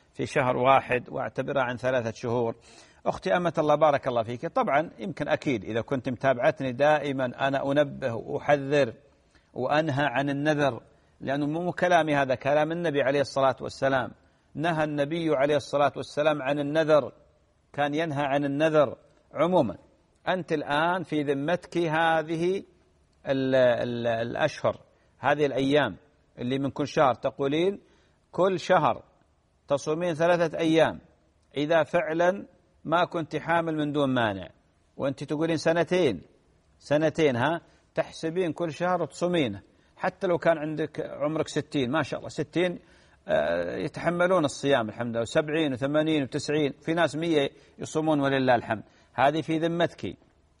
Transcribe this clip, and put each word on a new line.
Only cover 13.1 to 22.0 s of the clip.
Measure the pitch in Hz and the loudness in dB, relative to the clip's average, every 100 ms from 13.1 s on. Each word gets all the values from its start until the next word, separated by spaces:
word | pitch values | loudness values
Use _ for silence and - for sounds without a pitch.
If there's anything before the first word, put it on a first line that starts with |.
| 143 | 0
الصلاة | 135 - 135 120 | 0 2 0 0
والسلام. | 131 - 135 135 113 - _ _ _ | -8 -4 0 0 -2 -10 _ _ _
نهى | 135 165 160 | -4 -2 0
النبي | 151 147 143 170 165 139 | -2 -2 -2 -2 0 2
عليه | 143 147 | 2 0
الصلاة | - 143 143 - | 0 0 0 0
والسلام | 131 - 156 151 | -8 0 0 0
عن | 131 147 | -2 -2
النذر، | 143 156 151 151 117 - _ _ _ _ _ | -2 0 4 4 2 -10 _ _ _ _ _
كان | - 143 | -4 -2
ينهى | 147 165 143 | -2 -2 -2
عن | 147 143 | 0 0
النذر | 143 139 160 156 131 - _ _ _ | 0 0 2 4 2 -2 _ _ _
عمومًا. | - 220 180 120 82 _ _ _ _ - | -2 2 4 2 -4 _ _ _ _ -4
أنت | 185 - | -4 -2
الآن | 156 139 143 165 185 | -4 -2 0 0 -2
في | 160 151 | -2 -2
ذمتك | 143 139 147 175 - 170 | -2 -2 -2 -4 -2 -2
هذه | 170 156 | 0 2